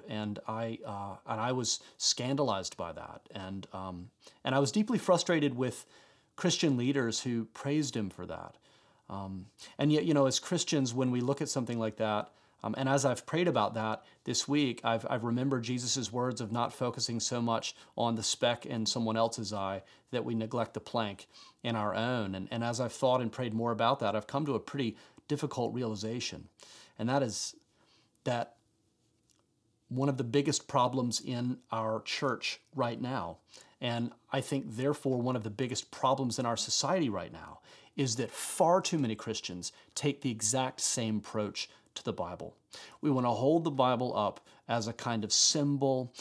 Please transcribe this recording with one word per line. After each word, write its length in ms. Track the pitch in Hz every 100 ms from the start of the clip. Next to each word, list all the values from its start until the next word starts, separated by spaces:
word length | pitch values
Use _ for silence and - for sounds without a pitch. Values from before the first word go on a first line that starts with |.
| -
And 300 | 107 104 104 -
I, 300 | 110 117 117 113
uh, 300 | 101 101 95 -
and 120 | 110
I 140 | 120
was 280 | 127 113 - - -
scandalized 800 | - - 123 139 135 98 90 -
by 140 | 85
that. 280 | 85 117 - -
And, 320 | 101 95 98 92
um, 340 | 95 95 90 90 _ - -
and 120 | 123
I 40 | 131
was 140 | 139
deeply 240 | 214 214 226
frustrated 580 | - 170 - 165 147
with 300 | 123 131 - - - - _ _ -
Christian 420 | 180 - 160 127
leaders 420 | 123 139 117 110
who 240 | 127 117
praised 500 | 113 - 139 151 139
him 140 | 123 98
for 160 | -
that. 320 | 87 85 85 - _ _ _ _ -
Um, 360 | 98 98 95 95 _ - -
and 160 | 143
yet, 140 | 151 165
you 80 |
know, 100 | 143
as 140 | 135 123
Christians, 560 | - 180 - 156 127
when 160 | 120 127
we 100 | 123
look 220 | 120 139
at 80 | 147
something 280 | 139 120 120
like 180 | 110 107
that, 340 | 110 107 - - _ _
um, 120 | 107 113
and 120 | 135
as 160 | 139 131
I've 200 | 120 -
prayed 220 | 160 175
about 260 | 123 104
that 300 | 110 110 110 - -
this 220 | - 123 -
week, 340 | 147 135 120
I've, 220 | 117 113 -
I've 160 | 127
remembered 380 | 117 120 135 127
Jesus' 480 | 117 127 120 135 104
words 280 | 120 127 110
of 120 | 110
not 200 | 117 120
focusing 440 | - 123 117 117 117
so 220 | - 123
much 340 | 117 113 - - - -
on 200 | 117 110
the 60 |
speck 440 | 107 - 120 117 -
in 180 | 120 107
someone 300 | 127 113 113
else's 360 | 113 117 101
eye 300 | 101 98 98 - - _
that 140 | 123
we 100 | 113
neglect 400 | 113 110 120 113
the 60 | 110
plank 460 | - 120 107 98 - - - _
in 120 | 120
our 200 | 113 104
own. 400 | 101 120 123 98
And, 140 | 95 98
and 120 | 117
as 160 | 117 117
I've 140 | 120
thought 300 | - 131 127
and 100 | 120
prayed 220 | - 123
more 180 | 110 117
about 280 | 110 117 139
that, 140 | 107
I've 120 | 107 -
come 180 | 139
to 100 | 151
a 60 | 113
pretty 360 | - 143 117 107 - - -
difficult 460 | 147 143 - 117
realization. 760 | 117 120 107 110 120 - - - _ - - - -
And 100 | 113
that 140 | 139
is 340 | 127 98 - - _ _ _ _ _ _
that 320 | - 120 - _ _ _ _ _ _ _ _ _ _ _ _ _ _
one 220 | 123 139
of 80 | 131
the 60 |
biggest 440 | 120 143 143 143 -
problems 500 | 135 123 131 123 110
in 380 | - 123 123 123 _
our 300 | 113 110 110
church 580 | - - 143 117 - - _ 135
right 240 | 120 117
now, 380 | 123 127 85 - _ - - _
and 320 | 123 117 117 - _
I 120 | 139
think 340 | - 139 110 107
therefore 420 | 135 147 139 123
one 160 | 123
of 100 | 127
the 60 | 107
biggest 400 | 101 110 113 -
problems 480 | - 127 135 131 113
in 60 |
our 140 | 123 113
society 500 | - - 139 185 139
right 240 | 98 87
now, 280 | 80 82 - - - - -
is 200 | 131 113
that 140 | 113
far 520 | - - - 170 185
too 160 | 180 165
many 160 | 123
Christians 580 | 107 - 107 - 90 85 - -
take 260 | - 147 139
the 100 | 135
exact 520 | 110 - 131 131 -
same 360 | - - 110 107
approach 520 | - 110 104 - - - _
to 100 | -
the 80 | -
Bible. 420 | 90 87 90 - - _ - - -
We 100 | 147
want 160 | 131 123
to 40 |
hold 340 | 110 131 165
the 60 | 165
Bible 460 | 135 127 120 123 -
up 240 | 104 - - - -
as 180 | 117 110
a 60 |
kind 320 | 117 123 113
of 80 | 104
symbol, 840 | - - 156 143 143 135 131 123 -